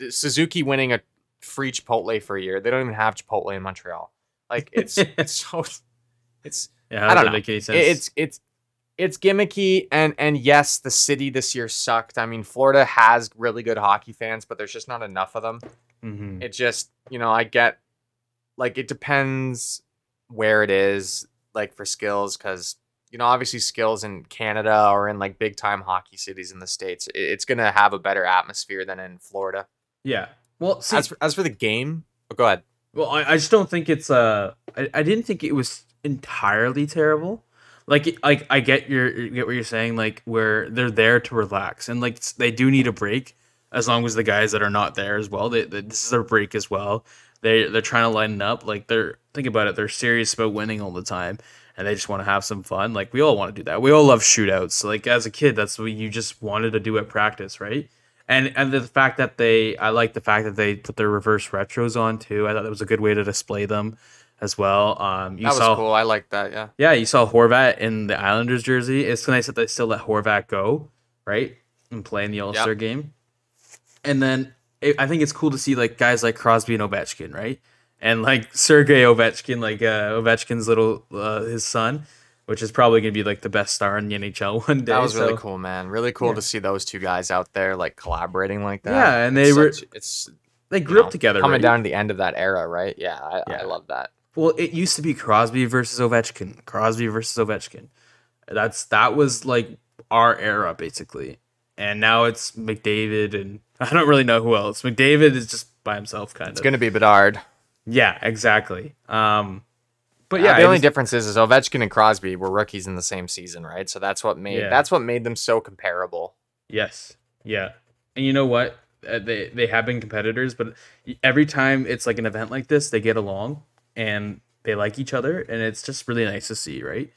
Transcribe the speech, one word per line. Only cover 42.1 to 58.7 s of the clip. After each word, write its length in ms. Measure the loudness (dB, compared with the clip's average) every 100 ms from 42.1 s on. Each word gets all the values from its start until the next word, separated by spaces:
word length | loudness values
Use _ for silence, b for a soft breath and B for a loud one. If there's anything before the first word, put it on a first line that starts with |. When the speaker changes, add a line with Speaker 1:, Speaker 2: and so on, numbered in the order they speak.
| -6
Speaker 2:
s-, 140 | -10
they 180 | -2 0
do 180 | 2 4
need 160 | 4 2
a 60 |
break, 420 | 0 -2 -4 -6 _ _ _ _
as 140 | -4 0
long 180 | 0 0
as 100 | 0
the 80 |
guys 280 | 0 2 2
that 80 | 0
are 80 | 0
not 260 | 0 -2 -4
there 220 | -4 -4
as 120 | -4
well, 200 | -4 -2
they, 140 | -2 -4
they, 160 | -8
this 220 | -10 -8 -2
is 60 |
their 120 | -2
break 300 | 0 0 0 -6
as 140 | -6
well. 340 | -6 -4 -6 b b b _
They, 260 | 2 2 2
they're 140 | -2
trying 220 | -2 0
to 60 | 0
lighten 320 | 0 -2 -2
up. 240 | -4 -4 -6
Like, 220 | -8 -4
they're, 300 | -2 -2 -8 _
think 140 | -10 -4
about 200 | -2 -2
it, 80 | -2
they're 140 | -6
serious 440 | -4 0 0 0
about 200 | -2 -4
winning 260 | -4 -6 -8
all 120 | -10
the 100 | -10
time, 380 | -8 -8 -8 -10 b b b -8
and 120 | -6
they 80 | -6
just 120 | -6
wanna 160 | -4
have 220 | -2 -2 -2
some 160 | -8
fun. 320 | -8 -4 -4
Like, 200 | -4 -4
we 80 | 2
all 140 | 2 2
wanna 160 | -2
do 120 | -8
that. 180 | -6 0
We 100 | 6
all 120 | 8
love 180 | 8 6
shootouts. 600 | 6 2 2 0 -2 -4
Like, 240 | -4 -4 0
as 180 | 0 0
a 60 |
kid, 240 | 0 0 2
that's 240 | -4 -6
what 60 | -8
you 160 | -8 -8
just 340 | -8 -10 -10
wanted 320 | -6 -4 -2
to 60 | -2
do 200 | -2 -4
at 100 | -2
practice, 500 | -2 -2 -2 -12 -12
right? 300 | -8 -8 -8 _ _ _ -2
And, 260 | 0 0 0
and 160 | 0